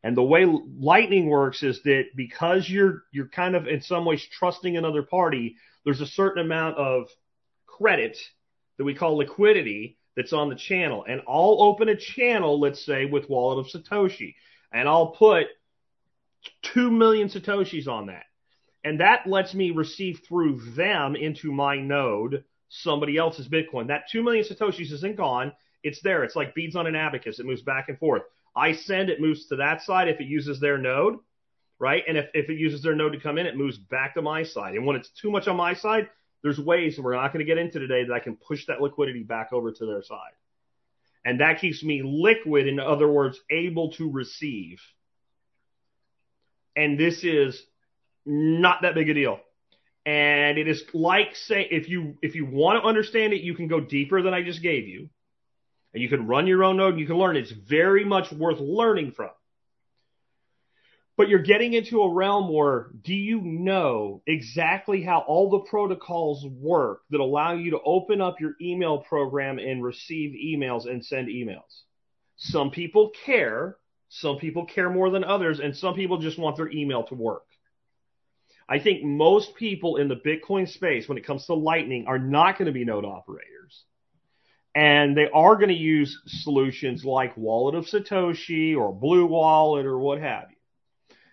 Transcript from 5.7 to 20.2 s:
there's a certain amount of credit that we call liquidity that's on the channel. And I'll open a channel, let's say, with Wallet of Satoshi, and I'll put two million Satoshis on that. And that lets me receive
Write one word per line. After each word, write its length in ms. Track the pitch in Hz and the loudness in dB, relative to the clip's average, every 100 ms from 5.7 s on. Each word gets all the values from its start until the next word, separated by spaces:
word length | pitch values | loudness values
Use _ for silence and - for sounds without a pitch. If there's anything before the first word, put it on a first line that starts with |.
| _ 143 | _ -4
there's 160 | 135 | -2
a 40 | 143 | -4
certain 380 | - 196 185 | 0 0 0
amount 340 | 165 165 160 147 | -2 -2 -2 -2
of 320 | 139 127 120 _ _ _ _ _ _ | 0 0 -2 _ _ _ _ _ _
credit 520 | - 214 170 113 - - _ _ _ _ - | 0 2 2 0 -6 -18 _ _ _ _ -6
that 60 | |
we 120 | 139 139 | -4 0
call 200 | 170 151 | 0 0
liquidity 840 | 143 - 208 214 117 104 110 _ _ - | -2 4 6 6 2 -6 -10 _ _ -8
that's 160 | 123 | -2
on 160 | 156 147 | -2 -2
the 60 | 127 | -4
channel. 500 | - 185 165 107 - | -4 -2 -2 -4 -6
And 140 | 131 - | -8 -2
I'll 380 | 143 185 220 | 2 6 8
open 240 | 208 208 220 | 6 6 2
a 80 | 202 | 0
channel, 640 | - - 247 226 165 147 | -4 0 2 2 2 2
let's 260 | 143 139 - | 2 -2 -4
say, 200 | 139 139 | -2 0
with 240 | 143 139 | -2 0
Wallet 300 | 131 123 131 | 0 0 0
of 120 | 135 | -6
Satoshi, 640 | 170 - 208 190 - 92 - _ _ _ | -12 -6 0 0 0 -14 -16 _ _ _
and 140 | 113 139 | -2 4
I'll 240 | 160 160 | 4 4
put 360 | - 220 180 147 - _ _ _ _ _ _ _ _ - _ | 6 8 8 2 -8 _ _ _ _ _ _ _ _ -20 _
two 300 | - 247 247 | -4 0 2
million 380 | 226 226 220 202 | 4 6 6 0
Satoshis 580 | 196 185 202 185 160 135 | -4 -4 -2 -2 -4 -6
on 200 | 113 101 | -8 -8
that. 180 | 90 - _ _ _ _ _ | -14 -20 _ _ _ _ _
And 160 | 151 156 | -6 2
that 280 | 190 247 190 | 4 4 2
lets 260 | 190 185 | 0 0
me 180 | 190 180 | -2 -2
receive 500 | 160 156 - 190 156 | -2 -4 -6 -8 -8